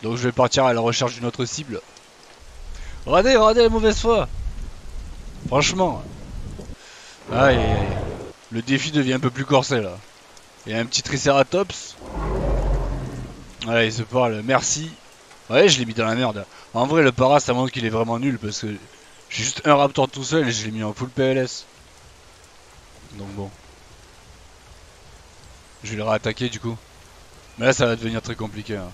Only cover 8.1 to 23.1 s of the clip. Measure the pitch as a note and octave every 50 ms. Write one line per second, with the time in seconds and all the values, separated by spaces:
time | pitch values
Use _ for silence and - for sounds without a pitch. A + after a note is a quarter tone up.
8.1 | - - - - - - - - A2+ A2+ A#2 B2+ C3+ C3+ C3 D#3+ D3+ D3 C#3 B2+
9.1 | C3 C3 C3 C3 A#2+ C3 C3+ - D3 C3+ B2+ - C#3 A#2+ G#2+ F#2 F2 G2 - -
10.1 | - - - - - - - - - - - - G#2+ A2+ A#2 A#2+ - - - -
11.1 | D3 C3+ - D3+ C#3 C#3 C3+ - - F3+ G3+ F3+ - - - - - - - -
12.1 | - - - - - - - - B2+ B2+ - - - - - - - - - -
13.1 | - - - - - - - - - - - A#2 A#2 A#2 A#2 A2 A2 A2+ A#2 G#2+
14.1 | B2 B2+ B2+ A#2+ A2 G#2+ G#2+ A#2 C3 B2 - - - D3 D#3 E3 D#3+ - - -
15.1 | - - - - - - - - A2+ C3+ F3 G3+ D#3 B2+ B2 A2+ A2 A2+ A2+ A2
16.1 | A2+ A#2+ B2+ A#2+ G#2+ G2+ G2 - - - - - - A2+ A#2+ C3+ D3+ E3 D#3 C3+
17.1 | B2 A#2+ B2+ B2+ C#3+ D3 C3+ - B2 B2 B2+ B2+ - C3+ A#2 A2+ G#2+ A2 A2+ A2+
18.1 | A#2 A#2 B2+ C#3 C3 A2 - G#2 G#2 - - G#2+ G#2 F#2+ - - - - - -
19.1 | - - - - - - A2+ - - - - D#3 D3 C#3 C#3+ C#3 C#3 - C3+ C3
20.1 | - C#3 C3+ B2 D3+ E3 D3+ B2 A2+ A2 A2 A2 G#2+ A2 A2 G#2+ G#2+ - B2+ B2+
21.1 | B2 - C3+ C3 C3 C3+ B2+ B2 - - - - - - - - - - - -
22.1 | - - - - - - - - - - - - - - - - - - - -